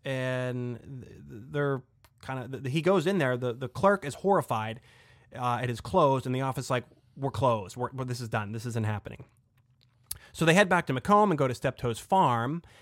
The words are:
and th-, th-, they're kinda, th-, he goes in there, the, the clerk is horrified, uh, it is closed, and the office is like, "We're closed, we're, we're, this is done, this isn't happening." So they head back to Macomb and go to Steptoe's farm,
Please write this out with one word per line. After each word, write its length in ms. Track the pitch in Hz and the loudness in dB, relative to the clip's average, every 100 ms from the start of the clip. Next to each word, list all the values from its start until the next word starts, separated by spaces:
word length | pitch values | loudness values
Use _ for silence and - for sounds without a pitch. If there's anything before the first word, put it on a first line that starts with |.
| 139 | -6
and 720 | 131 131 127 127 123 123 117 - 131 | -4 -2 -2 -4 -4 -6 -8 -12 -16
th-, 80 | - - 143 | -16 -18 -18
th-, 120 | 120 131 | -16 -6
they're 300 | 147 143 131 - _ _ _ | -2 0 -2 -6 _ _ _
kinda, 240 | - 131 120 131 | -10 -8 -6 -6
th-, 120 | 135 | -2
he 100 | 160 | 0
goes 240 | 160 196 151 | 2 2 2
in 100 | 196 | 2
there, 180 | 131 123 | 2 0
the, 160 | 127 | -2
the 140 | 120 131 | -4 -8
clerk 380 | - 196 196 143 | 2 2 2 -2
is 100 | - | -4
horrified, 640 | 190 185 - 113 110 110 - - - - _ 127 | 2 2 2 -2 -4 -8 -16 -20 -20 -20 _ -4
uh, 260 | 123 120 | -2 0
it 60 | 123 | -2
is 100 | 113 | -4
closed, 460 | - 185 147 131 127 | 0 4 4 4 0
and 80 | 127 | -2
the 60 | |
office 240 | 135 131 123 | -2 -4 -2
is 40 | |
like, 140 | 127 - _ _ - | -4 -4 _ _ -6
"We're 160 | 135 | -6
closed, 440 | - 131 113 90 123 | 0 0 0 -4 -8
we're, 140 | 123 | -8
we're, 120 | 131 127 | -6 -6
this 160 | 123 | -6
is 80 | 113 | -4
done, 220 | 117 101 | -4 -4
this 160 | 110 120 | -6 -6
isn't 180 | 113 107 | -2 -2
happening." 380 | 104 - 113 - _ _ _ _ _ _ _ - - - | -4 -8 -16 -20 _ _ _ _ _ _ _ -16 -16 -12
So 140 | - 165 | 0 4
they 80 | |
head 160 | 180 190 | 6 6
back 160 | 180 - | 4 0
to 60 | |
Macomb 380 | 131 - 208 208 | -2 4 6 6
and 60 | 147 | 4
go 80 | 135 | 0
to 80 | 117 | 0
Steptoe's 440 | 135 - 123 110 | -4 -4 -4 -4
farm, 640 | - 190 151 117 123 165 - - | 0 2 4 2 0 -4 -10 -20